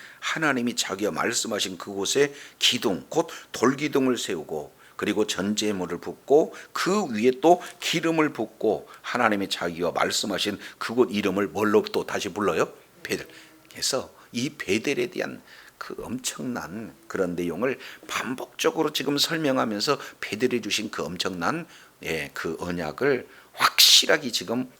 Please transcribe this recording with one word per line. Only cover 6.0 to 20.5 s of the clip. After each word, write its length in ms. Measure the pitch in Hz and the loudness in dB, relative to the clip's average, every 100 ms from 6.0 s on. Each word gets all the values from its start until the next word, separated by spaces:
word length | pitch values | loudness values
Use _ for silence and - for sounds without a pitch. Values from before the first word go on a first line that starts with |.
| 92 - - 147 - - - | -8 -8 6 6 6 -2 -10
그 340 | - 170 208 165 | -2 0 2 0
위에 240 | 107 123 127 | 2 2 6
또 200 | 160 175 - - | 6 6 4 -8
기름을 520 | - 165 165 165 147 | -4 0 2 2 2
붓고 540 | 131 107 - 110 78 - - | 0 -6 0 0 0 -2 -14
하나님이 480 | - 123 113 101 95 | -4 2 2 2 -2
자기와 420 | - 87 82 85 | -2 -4 -2 -2
말씀하신 640 | 73 92 - 113 90 104 98 - - | 2 0 0 -2 -2 -2 -4 -8 -10
그곳 320 | - 120 117 | -2 2 4
이름을 360 | 104 101 95 98 | 2 0 2 0
뭘로 360 | 95 107 107 | 0 4 4
또 220 | - 98 - | 4 0 -2
다시 240 | - 95 | -4 -4
불러요? 420 | 85 98 82 - - - - | -2 0 2 0 -4 -20 -14
베델. 240 | - 98 - - - - - | -6 -6 -6 -18 -20 -20 -20
그래서 440 | - - 131 - - - | -6 -2 -2 -4 -14 -12
이 180 | 120 143 | -6 -6
베델에 580 | - - 107 151 139 123 | -4 0 0 0 0 -2
대한 340 | - 135 - - - - - | -4 -6 -8 -16 -20 -20 -16
그 180 | - - | -12 -10
엄청난 920 | 82 127 - - 135 117 78 104 98 - - | -8 -6 -6 -6 -6 -6 -8 -10 -12 -16 -6
그런 280 | 92 90 87 | -2 -2 0
내용을 420 | 87 80 131 120 - - - | -2 -2 -2 -4 -10 -16 -8
반복적으로 880 | - 110 127 - - 165 160 151 | -6 -4 -6 -10 -2 0 2 0
지금 240 | 147 139 143 | 0 -2 0
설명하면서 800 | - 165 147 131 123 104 147 135 - - | 0 0 2 2 0 0 0 0 -4 -12
베델에 400 | - 110 123 | -8 0 0